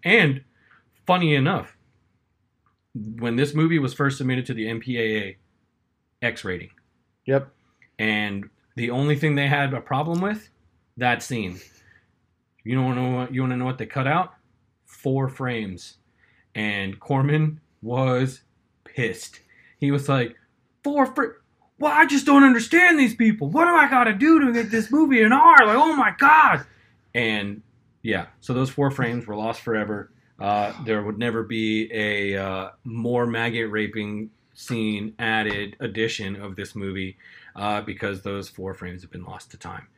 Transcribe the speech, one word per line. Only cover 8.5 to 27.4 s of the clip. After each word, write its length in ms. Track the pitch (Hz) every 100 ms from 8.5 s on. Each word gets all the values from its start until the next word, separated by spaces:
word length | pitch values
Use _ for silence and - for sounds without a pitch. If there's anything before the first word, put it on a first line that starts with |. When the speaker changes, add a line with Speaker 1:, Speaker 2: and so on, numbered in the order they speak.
| _ _ -
Speaker 1:
the 140 | 120
only 260 | 123 143 147
thing 180 | 156
they 140 | 143 139
had 260 | 143 139
a 60 | 131
problem 400 | - 135 156 170
with, 280 | 196 214 - _ _ _ _ -
that 260 | 123 117
scene. 380 | - 123 95 90 - _ _ _ _ _ _ _ _ _
You 100 | 110 131
don't 180 | 131 127
know 140 | 127 127
what, 160 | 127
you 60 | 127
wanna 160 | 131 127
know 80 |
what 140 | 127 131
they 80 | 110
cut 200 | 135 131
out? 280 | 160 175 - _ _ _ _
Four 440 | _ - 143 135 131
frames. 720 | 131 131 117 104 90 - - _ _ _ _ _
And 440 | - 107 101 98 95
Corman 600 | - 139 139 151 156 156 _ _
was 580 | 110 123 131 127 131 - _ _ _ _
pissed. 560 | - - 113 90 - - _ _ _ _
He 120 | 139
was 160 | 139 139
like, 260 | 135 120 - _ _ _ _
"Four 240 | 285 294 262
fr-, 320 | - 240 - _ _ _ -
well, 140 | 294
I 120 | 294 -
just 200 | 285 294
don't 160 | 277
understand 560 | 269 240 226 330 359 320
these 160 | 254
people. 340 | 220 226 214 139
What 180 | 233 339
do 40 | 339
I 120 | 285
gotta 240 | 254 233
do 280 | 196 294 320
to 120 | 269
get 180 | 233 226
this 200 | 226 214
movie 320 | 285 311 254
an 100 | 220
R? 240 | 262 339 302 220
Like, 100 | 226
oh 180 | 311
my 180 | 302 220 -
God." 480 | 277 311 285 165 - _ _ _ _
And, 480 | 120 117 107